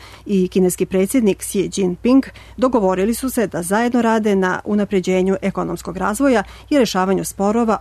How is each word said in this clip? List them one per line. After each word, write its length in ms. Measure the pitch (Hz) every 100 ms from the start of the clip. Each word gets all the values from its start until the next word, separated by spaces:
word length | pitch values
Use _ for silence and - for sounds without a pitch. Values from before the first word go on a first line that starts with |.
| - - -
i 220 | 196 185
kineski 380 | 196 185 - 185
predsjednik 560 | 190 190 269 220 185
Xi 380 | - 202 170 185
Jinping 440 | 185 175 240 262 - - - -
dogovorili 580 | 254 240 190 185 202
su 160 | 233 262
se 160 | 240 190
da 160 | 151
zajedno 400 | 175 208 240 240
rade 340 | 226 220 214 196
na 240 | 185 180
unapređenju 720 | - 208 202 196 180 185 185 190
ekonomskog 540 | 196 185 170 175 - 175
razvoja 460 | 190 208 277 233 - - -
i 80 | 294
rešavanju 460 | 226 185 185 185
sporova 540 | 170 - 202 226 226 202